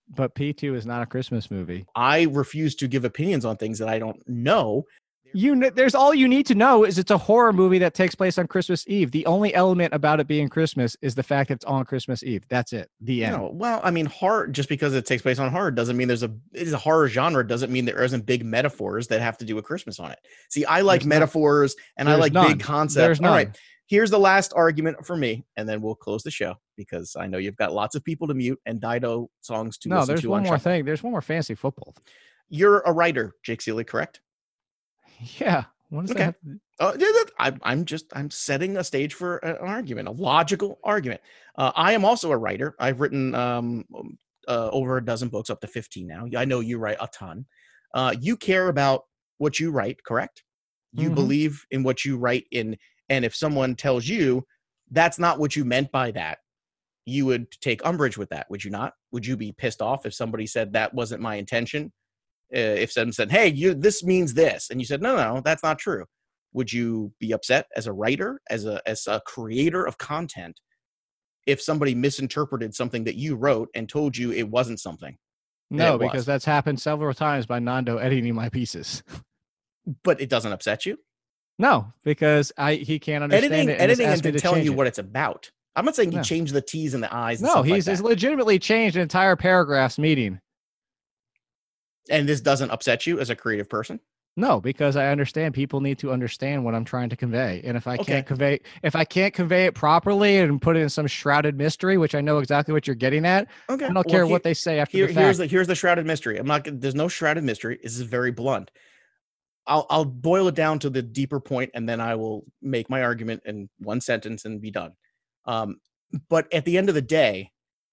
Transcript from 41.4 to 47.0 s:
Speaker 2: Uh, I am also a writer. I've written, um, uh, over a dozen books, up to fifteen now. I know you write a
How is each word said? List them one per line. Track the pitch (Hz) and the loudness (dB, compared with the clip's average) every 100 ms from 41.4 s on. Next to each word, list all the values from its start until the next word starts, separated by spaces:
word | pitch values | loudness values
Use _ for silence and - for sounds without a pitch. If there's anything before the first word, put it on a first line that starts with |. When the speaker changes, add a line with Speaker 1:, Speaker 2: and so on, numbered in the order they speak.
| _ - | _ -2
Speaker 2:
Uh, | 135 | -2
I | 160 180 | 2 2
am | 226 | 4
also | 196 240 165 | 4 2 0
a | 127 | -2
writer. | 104 98 147 - | -2 -4 -6 -2
I've | 131 127 | -4 0
written, | 147 139 131 | -2 -2 -2
um, | 123 123 120 120 117 - - 117 - _ _ - | -2 -2 -2 -4 -6 -10 -16 -16 -18 _ _ -6
uh, | 120 110 | -4 -2
over | 135 127 127 | -2 0 -2
a | 117 | -2
dozen | 113 123 | -4 -4
books, | 107 - | -6 -6
up | - | -10
to | 104 | -8
fifteen | 117 - 95 87 | -12 -12 -14 -14
now. | 80 120 120 | -12 -8 -4
I | |
know | 131 123 | -2 -2
you | 117 120 | -2 -4
write | 107 | -4
a | 107 | -6